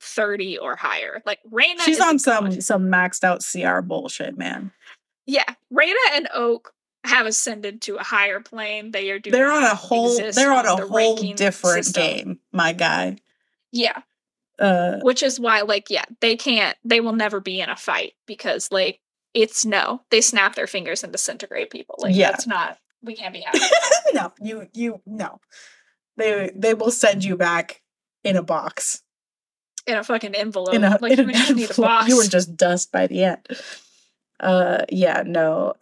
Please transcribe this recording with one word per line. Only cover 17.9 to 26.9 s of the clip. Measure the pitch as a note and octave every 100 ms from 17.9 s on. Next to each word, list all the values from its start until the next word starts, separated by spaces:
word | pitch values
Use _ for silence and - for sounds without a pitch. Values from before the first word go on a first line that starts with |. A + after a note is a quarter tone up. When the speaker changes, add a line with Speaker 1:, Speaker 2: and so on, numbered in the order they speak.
| A2+ - - -
Speaker 1:
because, | G3+ F3+ - -
like, | F#3+ F#3 - _ _ _ A#3
it's | A3 - A3
no. | G3 - B3 -
They | A3
snap | A3 A3 G3 -
their | -
fingers | G3 E3 F3
and | F#3
disintegrate | F3 - - - - -
people. | - - -
Like, | G3 F#3+
Speaker 2:
Yeah. | F#3
Speaker 1:
that's | F#3+ A#3+
not, | F#3+ E3+ - _ _
we | A#3 A3
can't | F#3+
be | F#3+
having | - -
that. | F#5 E5 B4+ E5 E5
Speaker 2:
<laughs> |
No, | D4 F3+ -
you, | G#3 A3 F#3+
you, | A3+ A#3 G3 G3
no. | A3 F3+ - _ - - _ _ _ _ -
They, | A3 G3+ F#3+ F#3+
they | A3
will | A3 A3